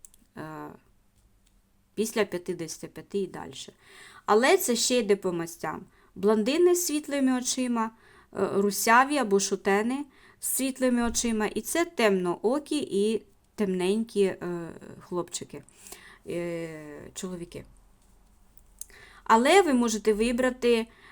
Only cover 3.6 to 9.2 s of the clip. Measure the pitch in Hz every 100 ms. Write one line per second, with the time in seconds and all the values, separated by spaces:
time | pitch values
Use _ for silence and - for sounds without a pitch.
3.6 | - - _ - - - - 208 269 370
4.6 | 370 233 - 247 208 202 190 170 170 -
5.6 | 160 175 185 _ _ - 202 220 214 320
6.6 | 349 349 - 294 302 277 262 254 254 -
7.6 | 247 233 226 - - - _ - 196 196
8.6 | 202 196 226 233 269 294